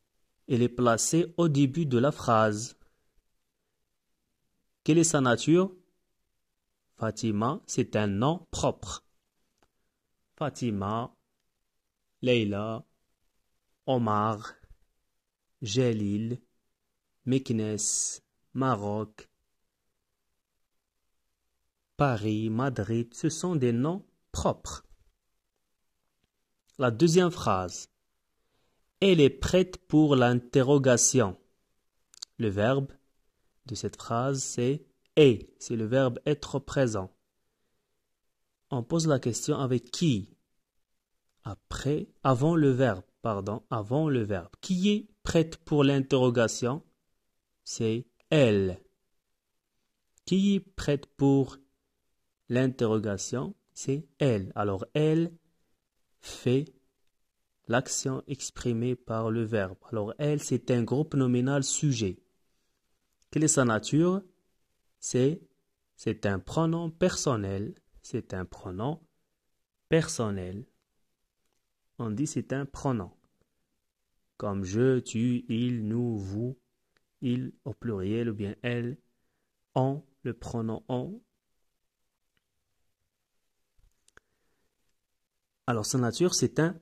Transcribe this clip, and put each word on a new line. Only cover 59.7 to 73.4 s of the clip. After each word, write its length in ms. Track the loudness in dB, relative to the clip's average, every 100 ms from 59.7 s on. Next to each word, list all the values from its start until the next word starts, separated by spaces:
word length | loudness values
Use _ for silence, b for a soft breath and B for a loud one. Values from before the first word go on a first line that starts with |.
| -8 -10
Alors, 240 | -6 -6 -4
elle, 260 | -2 -2
c'est 280 | -2 -4 0
un 120 | 0
groupe 320 | 0 -2 -2
nominal 480 | 0 2 2 2 0
sujet. 600 | -2 -2 0 0 -2 -6 _ _ _ _ _ _ _ _ _ _ -6
Quelle 140 | 0
est 40 | 2
sa 180 | 2 2
nature ? 560 | 2 0 0 2 0 -6 _ _ _ _ _ _ _
C'est, 440 | -4 0 0 -2 -12 _ _ _ _ _
c'est 280 | -6 -4
un 140 | -2 -4
pronom 520 | -4 -2 0 -2 -4
personnel. 840 | -2 -2 0 -2 -2 -2 -4 -6 -10 _ -20
C'est 300 | -10 -8 -8
un 100 | -10
pronom 560 | -10 -12 -12 -6 -6 -6 _ _ _ _ _ _ _ _ 0
personnel. 800 | 2 2 -4 -4 -4 -8 -12 -16 _ _ _ _ _ _ _ _ _ _ _ _ -10
On 120 | -6
dit 160 | -4 -4
c'est 260 | -4 -6
un 140 | -6 -6
pronom. 460 | -6 -4 -4 -6 _ _ _